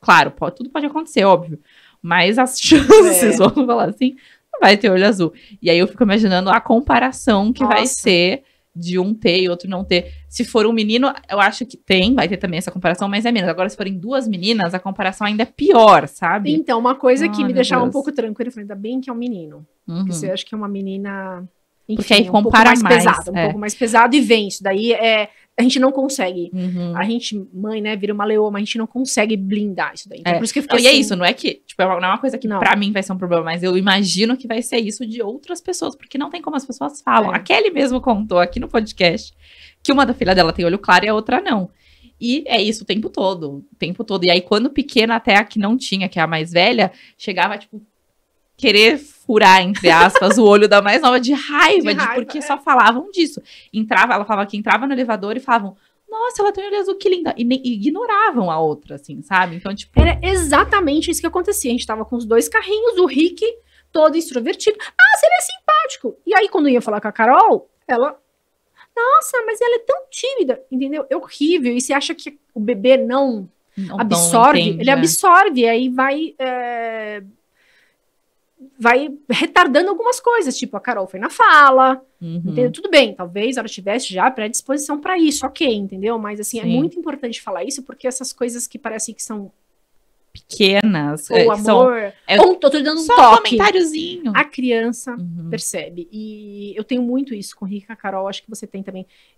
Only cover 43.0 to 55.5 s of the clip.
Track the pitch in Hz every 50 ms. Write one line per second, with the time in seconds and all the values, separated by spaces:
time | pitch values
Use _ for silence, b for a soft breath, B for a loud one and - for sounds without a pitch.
43 | 220 370 - 302 202 190 190 175 156 139 143 139 - _ _ - 185 170 180 -
44 | 220 - 196 185 175 180 175 185 180 - 214 214 240 302 277 - - - - 233
45 | 220 226 226 226 - 233 196 202 214 - - 214 196 202 233 254 - - 196 190
46 | 185 175 - 175 160 160 165 160 160 165 170 170 185 226 254 226 196 185 b b
47 | b b b b - 214 185 180 175 202 208 208 - _ - 214 _ _ _ _
48 | _ _ _ _ _ _ _ _ _ _ _ _ - 226 202 208 220 226 311 277
49 | - - _ _ _ - 214 214 214 185 190 190 180 185 202 - - 170 160 165
50 | 175 196 196 - 185 196 190 - 220 202 208 208 208 208 208 202 202 202 214 269
51 | 311 247 247 262 240 247 285 269 285 294 294 294 349 311 415 359 247 208 202 247
52 | 269 226 247 262 226 - - 302 285 294 285 285 - 320 277 247 214 220 233 254
53 | 349 415 - 370 320 294 - - B B B B B B - 220 220 220 - 190
54 | 214 247 202 202 208 214 214 196 208 208 - 208 214 220 196 214 254 277 277 247
55 | 254 233 214 190 196 208 220 254 - 262